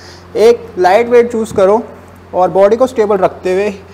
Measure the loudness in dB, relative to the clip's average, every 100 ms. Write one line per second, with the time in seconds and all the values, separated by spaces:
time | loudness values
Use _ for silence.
0 | -20 -20 -10 0 2 2 -4 -2 2 2
1 | 2 2 2 -2 -6 0 0 0 -4 -16
2 | -20 -20 -8 -2 0 2 2 2 -2 -2
3 | -2 0 -2 -4 -4 -4 -4 -8 -16